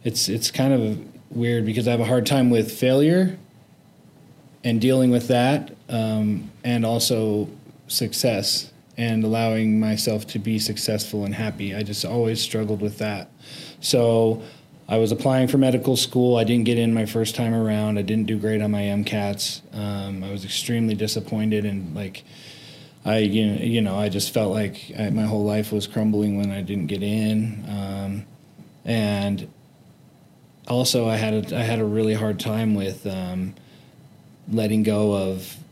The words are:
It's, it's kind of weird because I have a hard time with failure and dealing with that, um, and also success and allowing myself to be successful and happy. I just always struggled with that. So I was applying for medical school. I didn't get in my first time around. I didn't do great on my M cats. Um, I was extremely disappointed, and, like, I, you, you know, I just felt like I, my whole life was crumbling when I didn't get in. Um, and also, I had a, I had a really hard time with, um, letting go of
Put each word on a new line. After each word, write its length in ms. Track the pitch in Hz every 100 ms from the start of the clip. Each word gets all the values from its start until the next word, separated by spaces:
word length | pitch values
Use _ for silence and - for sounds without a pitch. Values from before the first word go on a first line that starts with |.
It's, 260 | 123 117 -
it's 200 | 113 -
kind 220 | - 131
of 260 | 131 110 107 - - -
weird 360 | 120 120 117 107
because 200 | 113 113
I 20 |
have 100 | 117
a 40 | 110
hard 180 | 127 107
time 220 | 139 123
with 220 | 117 107
failure 640 | - 127 131 151 180 185 185 - - - - - _ - - - - - -
and 180 | 123 113
dealing 300 | 120 131 127
with 180 | 120 117
that, 460 | 123 123 143 - - -
um, 600 | 117 110 110 107 101 - -
and 240 | 127 120 113
also 640 | 117 - 117 110 107 92 - - - -
success 840 | - 110 - 127 104 101 - - - _ -
and 280 | 117 113
allowing 560 | 110 113 113 110 110 107
myself 460 | 110 107 - 110 107
to 100 | 110
be 200 | 104 110
successful 680 | - 104 - 107 - 107
and 100 | 101
happy. 400 | 101 110 - 98
I 80 | 98
just 220 | 104 101
always 360 | 90 120 113 113
struggled 400 | - 113 107 104
with 180 | 104 104
that. 300 | 107 101 - - - - - -
So 600 | - 127 117 113 113 110 - - - - -
I 100 | 110
was 120 | 113
applying 360 | 113 139 131 127
for 100 | 139
medical 380 | 131 123 - 127
school. 400 | - 123 123 120
I 80 |
didn't 200 | 110 120
get 140 | 113 117
in 160 | 117
my 100 | 113
first 300 | 110 117 110
time 180 | - 113
around. 460 | 113 110 107 107 104
I 40 |
didn't 240 | 95 107 107
do 120 | 107
great 240 | 104 107
on 80 | 104
my 140 | 104
M 180 | 101 101
cats. 560 | 104 107 143 101 - - -
Um, 500 | 107 104 101 95 95
I 80 | 95
was 140 | 101
extremely 500 | 98 - - 117 113
disappointed, 680 | 104 107 110 - 110 110 107 104
and, 280 | 98 90
like, 280 | 80 98 - - - - - - - - -
I, 140 | - 110
you, 240 | 107 104
you 380 | 107 104 113 117
know, 160 | 104 95
I 100 | 104
just 240 | 95 -
felt 200 | - 107
like 400 | 104 101 - - -
I, 120 | 107
my 140 | 107
whole 200 | 107 208
life 280 | 208 151 107
was 140 | 214 208
crumbling 500 | - 107 104 104 101
when 120 | 101
I 100 | 98
didn't 240 | 92 101 78
get 160 | 98
in. 600 | 101 107 107 107 110 107 101
Um, 580 | 101 98 98 98 101 - - - - - -
and 680 | - 113 107 101 101 98 82 - - _ - - - - - - - _ -
also, 380 | 123 127 127 113
I 80 | 110
had 360 | 110 107 95
a, 60 | -
I 40 |
had 180 | 113 117
a 40 |
really 300 | 107 107 110
hard 240 | 104 107 101
time 340 | 107 107 113
with, 320 | 104 98 95 101
um, 480 | 95 90 92 92 - - - - - - - - - -
letting 320 | 110 107 110
go 320 | 107 104 107 101
of 400 | 95 92 - - -